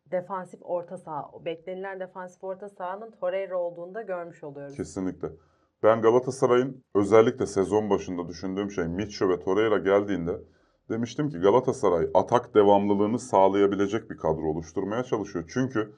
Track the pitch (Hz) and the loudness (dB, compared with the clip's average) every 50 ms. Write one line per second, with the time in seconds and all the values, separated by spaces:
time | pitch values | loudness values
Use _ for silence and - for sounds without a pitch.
0 | _ - 175 180 180 185 196 185 185 180 - - - - 180 175 175 175 190 175 | _ -6 -6 -6 -6 -6 -8 -8 -10 -10 -16 -18 -10 -6 -6 -6 -6 -8 -14 -14
1 | 180 170 156 143 131 - - 110 139 165 165 160 - 190 185 185 190 196 190 190 | -12 -10 -10 -8 -10 -10 -14 -12 -10 -10 -10 -10 -10 -12 -12 -10 -10 -10 -10 -10
2 | 185 180 185 190 185 180 185 _ - 190 190 190 208 202 202 - 185 180 190 208 | -12 -12 -12 -14 -14 -14 _ _ -12 -10 -10 -10 -12 -16 _ -10 -8 -8 -8 -10
3 | 220 226 220 - - 180 180 196 196 185 185 180 175 175 170 170 170 180 185 180 | -12 -16 -12 -6 -6 -4 -4 -4 -6 -4 -4 -4 -4 -4 -6 -10 -14 -12 -12 -12
4 | - 190 185 175 170 170 160 - - 147 139 143 143 143 139 - 92 90 - 98 | -10 -8 -8 -8 -10 -12 -14 -16 -16 -14 -14 -14 -14 -14 -10 -10 -10 -10 -8 -6
5 | 95 92 85 82 - 73 - - _ _ _ _ _ _ _ _ - 107 113 113 | -6 -6 -6 -6 -10 -10 -10 -12 _ _ _ _ _ _ _ _ 4 4 4 6
6 | 110 113 113 127 127 139 123 - 135 123 120 123 127 143 139 - _ _ - 101 | 4 4 4 4 2 0 -4 0 2 4 4 4 2 0 -4 -12 _ _ 0 0
7 | 104 95 107 110 113 127 123 - 104 95 - 98 95 85 98 107 107 104 98 92 | 2 6 8 8 8 8 4 -2 -4 -4 0 -2 0 2 2 0 2 2 0 0
8 | 95 95 90 87 87 85 87 - - 95 95 95 104 101 101 - 87 82 85 90 | -2 -4 -8 -8 -8 -8 -10 -10 -8 -6 -4 -4 -4 -4 -4 -4 -4 -4 -4 -6
9 | - 104 - - 113 92 90 87 - 95 95 101 110 113 107 95 82 95 98 101 | -6 -6 -4 -2 0 0 0 0 0 0 0 2 2 2 2 2 2 4 2 2
10 | 104 101 98 87 82 82 95 - - - _ _ _ _ _ _ _ - 113 113 | 2 0 -4 -4 -4 -4 -6 -6 -8 -16 _ _ _ _ _ _ _ -8 -4 -4
11 | 120 117 - - 151 143 - 85 87 101 104 127 123 131 117 - - 98 87 82 | -4 -6 -4 -4 -4 -4 -2 2 4 4 4 4 2 0 -2 0 2 2 2 2
12 | 80 78 - 90 95 - - 120 - - - 107 101 101 101 101 101 101 101 98 | 0 2 2 2 2 4 2 0 0 2 4 4 6 6 6 4 4 2 0 0
13 | 104 104 117 120 - - - 98 95 98 98 101 101 98 101 95 101 95 101 113 | 0 0 -2 -4 -4 2 4 4 4 6 4 4 2 2 2 0 -2 -2 -2 -6
14 | - - - - - 82 78 78 78 80 78 82 80 80 - 101 92 98 107 120 | -6 -8 -12 -4 -2 -2 -2 0 -2 -4 -4 -4 -6 -8 -6 -6 -4 -4 -4 -4
15 | 127 - 123 110 98 - - 87 82 - - 123 131 123 - 107 107 - - | -4 -4 -4 -6 -6 -6 -6 -8 -8 -6 -4 -4 -4 -2 -2 -4 -4 -6 -8